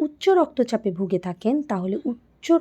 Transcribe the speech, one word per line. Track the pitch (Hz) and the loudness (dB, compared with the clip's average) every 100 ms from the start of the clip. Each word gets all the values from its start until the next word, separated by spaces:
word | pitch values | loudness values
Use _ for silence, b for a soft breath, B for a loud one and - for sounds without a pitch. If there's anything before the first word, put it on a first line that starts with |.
উচ্চ | 302 - - | -2 -2 2
রক্তচাপে | 370 302 - 247 220 208 | 4 4 0 -2 -2 -4
ভুগে | 175 190 180 185 | -4 -2 -2 -4
থাকেন, | 175 214 285 | -4 -2 -2
তাহলে | 294 190 185 202 | -2 -4 -4 -4
উচ্চ | 285 240 _ _ - 330 | -4 -8 _ _ 2 2